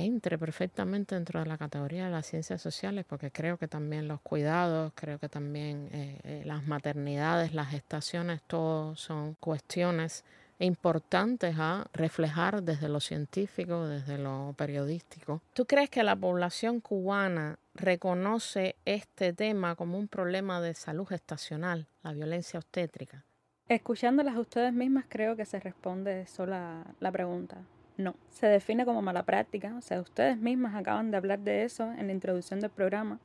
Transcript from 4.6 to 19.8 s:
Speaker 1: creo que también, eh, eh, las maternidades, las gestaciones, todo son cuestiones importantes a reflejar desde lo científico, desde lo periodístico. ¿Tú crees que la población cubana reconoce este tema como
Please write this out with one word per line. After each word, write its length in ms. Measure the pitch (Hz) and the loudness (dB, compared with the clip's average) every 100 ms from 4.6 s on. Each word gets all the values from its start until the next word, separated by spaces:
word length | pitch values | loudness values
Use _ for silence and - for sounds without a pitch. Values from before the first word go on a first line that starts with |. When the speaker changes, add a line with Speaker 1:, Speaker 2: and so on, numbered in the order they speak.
| 175 160 156 - | 4 2 0 -6
Speaker 1:
creo 220 | 151 147 | -8 -6
que 120 | 147 | -6
también, 600 | 147 143 147 147 147 143 | -6 -4 -4 -4 -6 -6
eh, 280 | 147 139 139 | -6 -8 -10
eh, 200 | - 147 147 | -10 -10 -6
las 220 | 151 143 | -4 -2
maternidades, 840 | 147 147 147 143 143 156 170 165 | -2 -2 -2 -2 0 2 4 2
las 160 | 156 139 | 0 -2
gestaciones, 720 | 143 - 156 - 175 175 160 | -4 -6 -6 -4 -4 -2 -4
todo 520 | - 165 160 160 156 160 | -4 0 0 0 -2 -8
son 380 | - 156 151 160 | -6 -4 -4 -6
cuestiones 840 | - 151 - 180 175 170 160 - - - - _ | -4 -4 -2 0 2 2 -2 -6 -16 -20 -20 _
importantes 960 | 180 175 180 165 - 185 214 247 175 160 | 2 4 4 2 2 2 2 2 0 2
a 300 | 160 190 - | 0 0 -4
reflejar 680 | - 160 - 156 156 175 208 | 0 0 2 0 2 2 2
desde 260 | 170 147 151 | 0 0 0
lo 100 | 147 | -2
científico, 880 | - 156 147 - 202 - 175 170 160 | -2 -4 -2 -2 -2 -4 -2 -2 -2
desde 300 | 143 135 143 | -4 -4 -4
lo 360 | 139 135 139 139 | -4 -4 -6 -4
periodístico. 840 | 147 143 139 165 - - - 156 - | -2 0 -2 -2 -6 -14 -6 -6 -4
¿Tú 120 | - 240 | -2 4
crees 240 | 285 285 | 6 6
que 140 | 254 | 4
la 120 | 214 196 | 4 4
población 640 | 185 180 175 - 226 240 | 2 2 0 0 0 -2
cubana 760 | - 202 185 202 196 170 151 - _ | 0 -2 2 2 2 2 -2 -6 _
reconoce 1000 | - 185 180 190 180 196 226 - 202 190 - - | -2 2 4 2 2 2 0 0 0 0 -2 -2
este 480 | 202 - - 185 | -2 -2 0 0
tema 420 | 175 214 208 175 | 2 2 2 0
como 220 | 170 | 0